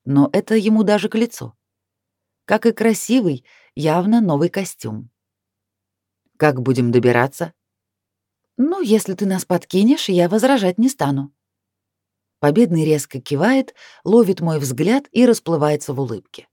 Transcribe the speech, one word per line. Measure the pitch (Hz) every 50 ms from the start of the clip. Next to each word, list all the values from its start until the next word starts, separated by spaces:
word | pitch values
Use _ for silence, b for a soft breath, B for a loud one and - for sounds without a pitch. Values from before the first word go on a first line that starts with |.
| -
но | 127 139 139 143 143 -
это | 196 208 - 220
ему | 220 185 220 220 220 214
даже | 190 208 208 180 220
к | -
лицу. | 220 233 233 - - 131 113 - _ _ _ _ _ _ _ _ _ _ _ _ _ _ _ _ _ _
Как | - 202 214 -
и | 233
красивый, | 220 - 214 226 214 - - - 233 262 220 170 139 123 b b b b b b b
явно | - 147 160 151 175 180 208 226 233
новый | 220 180 151 139 160 175
костюм. | - 196 196 - - - - 113 107 110 120 120 _ _ _ _ _ _ _ _ _ _ _ _ _ _ _ _ _ _ _ _ _ _ _ _ _
«Как | - 151 151 139 131
будем | 123 131 131 117 123 120
добираться?» | 120 123 117 123 120 120 123 135 - - 170 165 _ _ _ _ _ _ _ _ _ _ _ _ _ _ _ _ _ _ _ _ _
«Ну, | - 247 311 359 392
если | 339 208 214 214 - - 190
ты | 180 208
нас | 196 190 180 -
подкинешь, | - 180 170 - - - 190 202 233 294 320 - -
я | 185 175 175 175
возражать | 196 220 233 262 277 247 196 180 180
не | 220 233 262
стану». | - - 151 139 139 135 139 143 _ _ _ _ _ _ _ _ _ _ _ _ _ _ _ _ _ _ _ _ _ -
Победный | - 143 147 208 240 170 170 160 156
резко | 156 151 147 - - - 135
кивает, | - - 147 135 170 226 262 269 262 - b b b b b b b
ловит | 165 208 240 226 180 190 180
мой | 165 165 160 151
взгляд | 143 131 127 120 156 190 240 277 285 -
и | - 220 247
расплывается | 247 226 - - - 170 147 147 151 151 147 - - 135
в | 123
улыбке, | 135 120 117 95 - _ - - - _